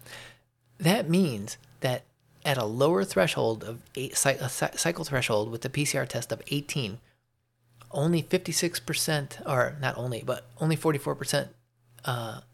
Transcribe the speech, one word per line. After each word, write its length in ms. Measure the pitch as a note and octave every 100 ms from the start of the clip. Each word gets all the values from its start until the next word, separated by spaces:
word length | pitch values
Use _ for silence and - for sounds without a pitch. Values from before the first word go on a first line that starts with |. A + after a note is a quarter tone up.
| - - - - _ _ _ -
That 320 | E3 A3+ D#3
means 460 | F3 E3 G#2+ G#2 - - -
that 240 | C3+ B2 - _ _ _
at 140 | D3+ C3
a 60 | G#2+
lower 380 | A#2 C#3+ F#3
threshold 600 | G3 F#3+ E3+ - A2+ A2
of 160 | G#2 A#2 -
eight, 200 | - C3
cy-, 180 | - C#3
a 180 | C3 B2+
cy-, 220 | - D3
cycle 320 | - E3 E3+ D#3+
threshold 440 | C3 - G#2+ A2
with 120 | A#2
the 80 | -
P 160 | C#3+ C#3+
C 100 | C3+
R 80 |
test 260 | B2+ A#2+ -
of 120 | A2 -
eighteen, 500 | C#3+ C#3+ D3+ G#2+ A2+ _ _ _ _ _ _ _ _ -
only 300 | D3+ D#3 E3+
fifty-six 580 | - F3+ F3 D#3+ E3+ -
percent, 600 | - D3 - D3+ C3+ - -
or 300 | C3 B2 D3
not 160 | C3 -
only, 260 | B2+ A#2
but 220 | B2+ B2 - -
only 160 | D#3+ D#3
forty-four 380 | D#3+ C#3+ D3
percent, 340 | C#3+ C3+ C#3+ C3 - _ _ _ -
uh, 360 | - B2 A2+ A2+ -